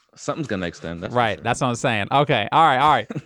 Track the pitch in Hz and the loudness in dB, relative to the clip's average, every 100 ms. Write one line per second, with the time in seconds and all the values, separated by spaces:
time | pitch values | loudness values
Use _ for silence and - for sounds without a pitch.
0 | _ - - 151 123 98 85 - 82 85 | _ -10 -6 -6 -4 -4 -6 -8 -10 -8
1 | 92 120 113 90 110 123 131 117 135 110 | -4 0 0 -2 -4 -2 -2 -2 -2 -2
2 | 98 139 147 123 101 147 160 127 151 131 | 0 0 2 0 2 4 4 6 4 2
3 | 107 151 | 0 -10